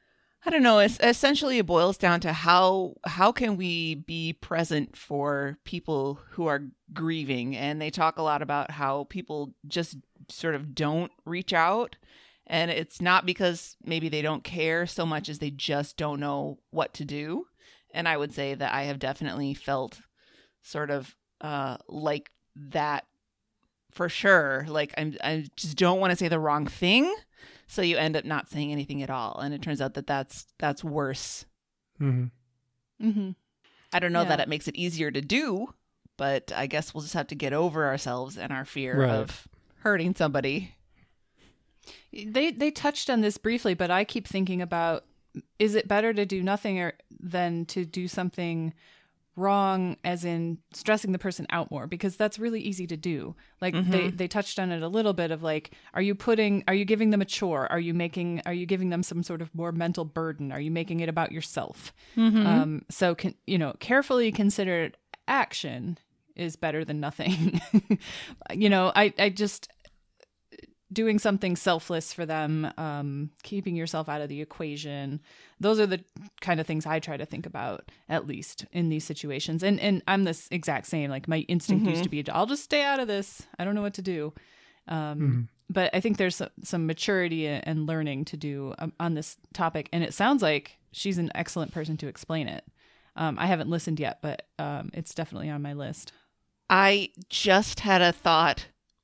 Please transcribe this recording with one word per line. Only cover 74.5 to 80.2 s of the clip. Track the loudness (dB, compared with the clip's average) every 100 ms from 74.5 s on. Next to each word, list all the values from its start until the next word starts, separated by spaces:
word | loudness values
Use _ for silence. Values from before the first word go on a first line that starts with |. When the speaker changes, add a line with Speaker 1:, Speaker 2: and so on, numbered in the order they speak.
| -8 -8 -8 -8 -8 -6 -8 -10 -20 -20 _
Speaker 3:
Those | 2 4
are | 4
the | 0 -6 -20 -20 -10
kind | -2 0
of | 0
things | -2 0
I | -2
try | -4 -8
to | -8
think | -10 -10
about, | -8 -8 -8 -12 -20 -4
at | -4 -2
least | -8 -10 -12 -8
in | -2 0
these | 0
situations. | -4 -8 -6 -6 -4 0
And, | 2 2
and | 2 2 2
I'm | 2